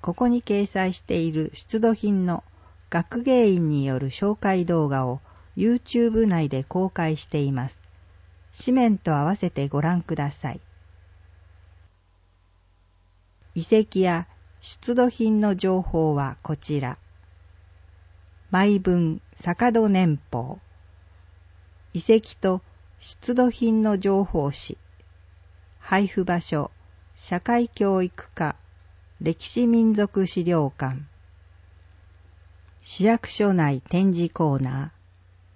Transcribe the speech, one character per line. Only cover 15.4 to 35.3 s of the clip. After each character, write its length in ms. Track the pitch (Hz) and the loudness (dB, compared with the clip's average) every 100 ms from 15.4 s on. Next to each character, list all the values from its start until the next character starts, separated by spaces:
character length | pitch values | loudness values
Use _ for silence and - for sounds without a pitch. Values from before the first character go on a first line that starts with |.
の 160 | 208 190 | 0 0
情 260 | 190 185 | 0 -2
報 320 | 185 165 160 | -2 -2 0
は 220 | 143 135 139 | 0 -4 -8
こ 120 | - | -10
ち 260 | 151 - 147 | -10 -4 -6
ら。 160 | 131 135 _ - - - - - - - - - - - - - - | -4 -10 _ -20 -20 -20 -20 -20 -20 -20 -20 -20 -20 -20 -20 -20 -4
毎 260 | 185 202 202 | 2 4 2
分 420 | 185 175 165 156 - | 2 2 2 -2 -10
坂 380 | - - 175 240 | -10 -6 0 2
戸 160 | 226 220 | 2 2
年 320 | 190 180 147 - | 4 2 0 -4
報。 300 | 120 123 190 - - - - - - - - - - - - - | -8 -8 -12 -18 -20 -20 -20 -20 -20 -20 -20 -20 -20 -20 -20 -10
遺 60 | 175 | -10
跡 380 | - 220 220 - | 4 2 2 -6
と 220 | 190 185 - - - - | -2 -2 -6 -20 -20 -20
出 340 | - - - | -20 -16 -4
土 160 | 247 254 | 2 2
品 320 | 233 233 220 | 2 0 2
の 160 | 214 202 | 2 0
情 260 | 196 196 | 0 0
報 280 | 196 165 143 | 0 -2 -4
誌。 260 | 143 - - - - - - - - - - - - | -6 -12 -16 -18 -20 -20 -20 -20 -20 -20 -20 -20 -20
配 260 | - 190 196 | -2 0 0
布 180 | - | -2
場 160 | 180 175 | -2 -2
所、 300 | - 156 143 - - - - - | -2 -4 -4 -10 -20 -20 -20 -20
社 240 | - 180 | -8 -6
会 280 | - 240 233 | 0 0 0
教 340 | - 202 190 | 0 0 2
育 280 | 185 - - | -2 -6 -20
課、 240 | - 156 - - - - - - - | -6 -6 -6 -14 -20 -20 -20 -20 -8
歴 280 | 160 165 - | -6 -6 -6
史 180 | - 240 | -2 2
民 260 | 233 226 | 4 4
族 360 | 208 202 - 190 | 2 0 0 -2
資 160 | - | -2
料 280 | 170 175 143 - | 0 0 0 -4
館。 240 | 131 131 147 - - - - - - - - - - - - - - - - - | -8 -8 -12 -20 -20 -20 -20 -20 -20 -20 -20 -20 -20 -20 -20 -20 -20 -20 -20 -20
市 220 | - - | -20 0
役 240 | 196 233 - | 2 2 -2
所 240 | - 208 | -2 2
内 280 | 185 151 135 | 2 2 0
展 340 | - 175 196 | -2 0 2
示 180 | 175 170 | 2 -2
コ 220 | - 160 | 0 0
ー 80 | 135 | 0
ナ 300 | 131 135 147 | -2 -4 -8
ー。 40 | - _ _ _ | -12 _ _ _